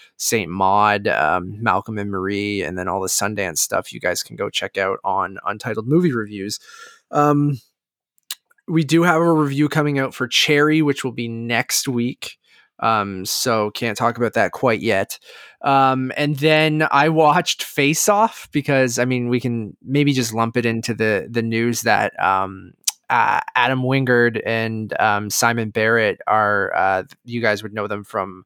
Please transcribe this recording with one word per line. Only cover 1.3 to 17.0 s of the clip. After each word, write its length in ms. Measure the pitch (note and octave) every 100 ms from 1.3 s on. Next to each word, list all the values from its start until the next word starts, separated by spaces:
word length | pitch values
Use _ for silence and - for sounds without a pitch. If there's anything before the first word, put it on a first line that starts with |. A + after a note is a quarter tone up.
| F2+ F2+ G#2
Malcolm 380 | A#2 F#2+ - G#2+
and 100 | G2+
Marie, 520 | G2 F#2+ G2+ G#2 G2+
and 160 | D#2 F#2
then 80 | F#2
all 120 | F#2+
the 80 | F#2+
Sundance 500 | - G2+ G#2+ F#2+ D#2
stuff 340 | - F#2+ -
you 60 | -
guys 220 | F#2 F2
can 140 | - -
go 140 | G2+
check 280 | - G2 -
out 220 | F#2+ G2
on 360 | - F#2+ F#2 G2 -
Untitled 420 | G#2+ B2 A2 A2
Movie 240 | D#3+ F3+
Reviews. 480 | A#2+ G#2 G#2 G2 - - - - - _
Um, 480 | D3 D3 D3 D3 C3+ - _ _ _ _ _ _ - _ _ -
we 160 | E3
do 180 | C#3+ D#3+
have 180 | F3 E3
a 120 | E3+
review 360 | D#3+ D3 C#3 D3
coming 300 | D#3 D3 C#3
out 160 | C3+
for 140 | - B2
Cherry, 540 | - - D3 D3+ D#3
which 220 | D3 C#3
will 80 | C3
be 160 | A#2 A#2
next 600 | A2+ A#2 A#2 B2 - -
week. 500 | A#2+ A#2+ - - - _ _ _ -
Um, 440 | A2+ A2 G2+ F#2+
so 460 | F#2+ - C3 A2+ G#2+
can't 260 | - A#2 G#2
talk 200 | A#2+ A#2
about 160 | A#2
that 180 | A2+ G2
quite 280 | - B2+ A2
yet. 380 | A2+ G2 G2 - - - - _
Um, 500 | C#3 C3+ C3+ C3 C3 -
and 200 | D3 D3
then 500 | D3+ D#3 D#3 D3+ D#3
I 180 | C#3